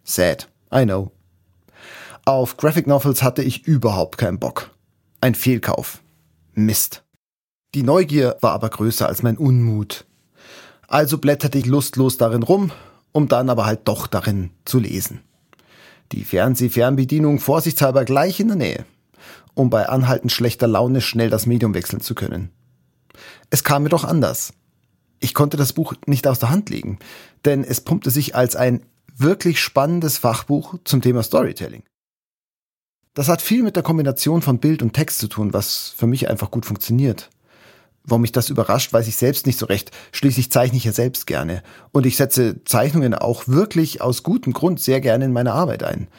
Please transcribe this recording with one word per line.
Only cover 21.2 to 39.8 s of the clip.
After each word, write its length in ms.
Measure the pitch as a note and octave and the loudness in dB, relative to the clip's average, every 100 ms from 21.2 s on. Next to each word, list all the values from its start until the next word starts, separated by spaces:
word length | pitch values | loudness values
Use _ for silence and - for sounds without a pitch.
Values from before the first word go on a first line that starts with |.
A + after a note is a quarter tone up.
| A#2 | 0
das 160 | G#2+ A#2+ | 0 2
Medium 260 | A#2+ A2 | 2 2
wechseln 260 | F2+ - - | -2 -4 -8
zu 140 | - | -8
können. 380 | A#2 - F2 F#2 - _ _ _ _ _ - - - _ | -8 -6 -6 -10 -14 _ _ _ _ _ -20 -20 -20 _
Es 120 | C#3 | -2
kam 200 | - C#3+ | 0 0
mir 60 | D3 | 2
doch 140 | E3 | 0
anders. 500 | - E3 G2+ - - - _ _ _ _ _ _ | 2 2 2 -2 -10 -14 _ _ _ _ _ _
Ich 160 | B2 - | -4 0
konnte 200 | D3 C#3+ | 0 2
das 180 | C3 | -2
Buch 200 | - D#3+ B2+ - | -2 -6 -6 -2
nicht 180 | C3+ C#3 | 0 2
aus 140 | B2 | 2
der 100 | A#2+ | 2
Hand 220 | F3+ G#3 | 0 -2
legen, 260 | - - G2+ - - - _ D3 | -8 -8 -10 -14 -20 -20 _ 0
denn 180 | C#3 | 0
es 160 | C3+ B2+ | -2 -6
pumpte 300 | - E3 C3+ | -2 -2 0
sich 260 | C3 C#3 B2 | -2 -2 0
als 200 | B2 - | 0 2
ein 280 | B2+ A#2+ - _ _ B2 | 0 0 -4 _ _ 0
wirklich 460 | C#3+ G3+ F3+ D#3 | 0 2 0 -2
spannendes 560 | - C3+ C#3+ F3 D#3 - | 0 0 0 0 -2 0
Fachbuch 600 | A#2+ A#2 - C#3+ - F3+ | 0 -2 -2 -2 -2 -12
zum 200 | - C3+ | -2 2
Thema 180 | B2 B2 | 2 0
Storytelling. 600 | G#2+ - - - - A2 _ _ _ _ _ _ _ _ _ _ _ _ _ | 0 0 0 -4 -12 -12 _ _ _ _ _ _ _ _ _ _ _ _ _
Das 160 | - C#3 | -4 0
hat 140 | E3 | 0
viel 180 | - A#3 | 2 2
mit 140 | A3 F#3 | 2 0
der 80 | |
Kombination 580 | D#3+ D#3+ C#3 C3 D3 E3+ | 0 0 0 0 0 2
von 160 | C#3+ B2 | 2 2
Bild 240 | D3+ D#3 | 2 2
und 120 | A#2+ | 0
Text 260 | C#3+ - - | 0 -4 -4
zu 80 | G#2+ | -6
tun, 260 | - G#2 | -4 -2
was 400 | G2 - - - - | -2 -4 -6 -10 -2
für 120 | A#2 | 0
mich 200 | B2+ - | 0 -2
einfach 220 | A2 G#2+ | -2 -4
gut 160 | A#2 - | -6 -6
funktioniert. 640 | G#2 - A#2+ C3+ F2+ - _ _ _ - _ _ _ | -8 -2 0 0 -2 -10 _ _ _ -20 _ _ _
Warum 200 | - A#2 | -2 0
mich 80 | A2+ | 2
das 180 | B2 A2+ | 0 -2
überrascht, 420 | A#2 A2 B2 - | -2 0 0 2
weiß 160 | A2+ A2+ | 0 0
ich 80 | - | 0
selbst 300 | B2 - C#3 | 0 0 -2
nicht 140 | A#2+ | -2
so 80 | A2 | -2
recht. 240 | G2+ | -4